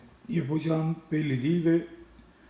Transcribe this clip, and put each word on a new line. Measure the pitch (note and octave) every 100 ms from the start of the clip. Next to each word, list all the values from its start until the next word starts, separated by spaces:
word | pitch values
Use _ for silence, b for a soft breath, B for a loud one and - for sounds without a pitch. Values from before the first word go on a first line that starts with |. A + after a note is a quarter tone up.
| - - -
yapacağım | E3 C3+ D#3 D#3 D#3+ D#3+ E3 -
belli | D#3 D3+ C3
değil | C#3 F3 D#3+
ve | E3+ E3+ - - - - b b